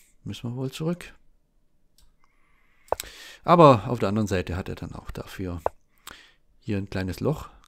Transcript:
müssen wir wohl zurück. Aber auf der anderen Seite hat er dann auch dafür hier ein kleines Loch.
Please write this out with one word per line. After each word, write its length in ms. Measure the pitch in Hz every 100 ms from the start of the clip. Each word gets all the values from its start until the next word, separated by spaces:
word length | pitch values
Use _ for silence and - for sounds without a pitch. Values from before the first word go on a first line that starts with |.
| - _
müssen 260 | 104 101 120
wir 60 | 123
wohl 160 | 131
zurück. 420 | - 160 175 - - - _ _ _ _ _ _ _ - _ _ _ _ _ _ _ - - - - - -
Aber 460 | 147 170 147 113 120
auf 100 | 120
der 100 | 98
anderen 180 | 107 101
Seite 280 | 95 87 90
hat 140 | 92
er 60 | 90
dann 180 | 78
auch 180 | - -
dafür 500 | - - - 90 85 - - _ _ - - - _ _ _
hier 180 | - 101
ein 120 | 98
kleines 300 | 95 95 -
Loch. 300 | 113 156 - -